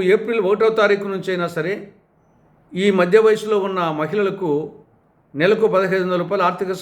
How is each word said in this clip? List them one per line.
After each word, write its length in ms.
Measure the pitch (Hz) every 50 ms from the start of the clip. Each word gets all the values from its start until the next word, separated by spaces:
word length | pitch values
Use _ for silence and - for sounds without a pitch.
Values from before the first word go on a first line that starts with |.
| 190 180 208
ఏప్రిల్ 280 | 214 208 233 233 226 190 185
ఒకటో 200 | 208 208 220 220 220 220
తారీఖు 280 | 208 202 202 202 202 196 196
నుంచైనా 340 | 185 185 190 185 175 175 165 170
సరే 180 | 165 156 175 202 - - - - _ _ _ _ _ _ _ _ _ _ _ _ _ _ _
ఈ 140 | - 180 190 202 190 185
మధ్య 180 | 175 180 190 220 220
వయసులో 320 | 220 214 214 214 214 214 202 190 196
ఉన్న 120 | 190 185 170 165 156 151
మహిళలకు 500 | 156 156 196 214 202 190 170 - 190 160 143 147 156 147 - - - _ _ _ _ _ _ _ _ _ -
నెలకు 320 | 139 165 190 214 208 214 202 175
పదిహేను 300 | 190 196 180 185 190 180
వందల 140 | 185 180 175
రూపాయల 240 | 170 160 202 196 180 175
ఆర్థిక 240 | 175 - 202 185 190 180